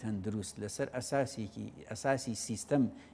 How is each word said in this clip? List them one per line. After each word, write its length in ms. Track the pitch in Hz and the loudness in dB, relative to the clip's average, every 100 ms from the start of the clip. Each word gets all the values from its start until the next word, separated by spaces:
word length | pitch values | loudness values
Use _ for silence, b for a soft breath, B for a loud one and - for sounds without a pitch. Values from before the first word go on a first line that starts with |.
تەندروست 540 | 110 101 104 107 95 - | -4 -2 -2 -2 -4 -6
لەسەر 260 | 101 - 135 127 | -4 -2 -2 -2
ئەساسێکی، 680 | - 139 123 - 104 113 104 - - | 0 2 2 0 -6 -6 -8 -8 -10
ئەساسی 460 | 117 139 135 123 107 | 0 2 2 2 -4
سیستەم 400 | - 107 - 147 110 B B | -2 -2 4 6 6 B B